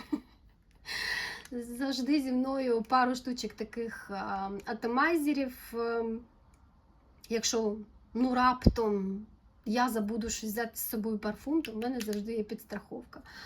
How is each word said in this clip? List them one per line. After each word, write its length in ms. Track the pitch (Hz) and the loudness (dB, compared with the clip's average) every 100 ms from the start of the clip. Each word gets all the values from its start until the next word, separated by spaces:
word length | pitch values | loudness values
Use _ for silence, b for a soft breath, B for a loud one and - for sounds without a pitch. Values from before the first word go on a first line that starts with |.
| - | -4
<laughs> 1400 | - - - - _ _ - - - - - - - - | -4 -4 -20 -20 _ _ -18 -10 -4 -2 -2 -4 -8 -8
Завжди 680 | 247 240 240 269 262 247 302 | -8 -6 -2 -2 0 4 4
зі 120 | 262 | 4
мною 500 | 254 262 269 254 226 | 2 2 2 2 2
пару 320 | 220 254 247 | 4 6 6
штучок 380 | 254 262 247 214 | 2 -2 -4 -6
таких, 580 | - 220 233 226 - - | -6 -8 -6 -6 -8 -8
а, 400 | 196 214 196 196 202 | -6 -4 -4 -4 -6
атомайзерів. 1080 | - 226 233 247 311 339 294 277 262 - - | -6 -4 0 4 4 4 2 2 0 -4 -8
Ем, 460 | 233 233 233 226 226 - - - - - - _ - - - - | -4 -2 0 -2 -4 -10 -20 -20 -20 -20 -20 _ -20 -20 -16 -4
якщо, 480 | 226 - 226 214 214 208 - - | -2 0 2 0 -2 -8 -18 -6
ну, 200 | 226 254 | 0 2
раптом 920 | 247 254 247 - - 220 202 190 196 214 - - - | 6 4 8 6 6 2 2 0 -4 -8 -18 -20 -12
я 240 | 220 240 247 | -2 2 2
забуду 420 | 226 208 226 226 | 2 0 -2 -4
щось 200 | - 220 | -4 -4
взяти 260 | 214 226 - | -4 -4 -6
з 120 | - | -6
собою 300 | 220 220 208 | -2 -2 -2
парфум, 440 | 208 214 269 320 | -4 -4 0 0
то 100 | 262 | 0
в 40 | 220 | -4
мене 240 | 240 254 | -4 -2
завжди 320 | 214 208 214 | -2 -4 -2
є 100 | 226 | -4
підстраховка. 800 | 214 220 - 202 - 254 - 311 - B | -4 -6 -8 -10 -10 -14 -14 -18 -18 B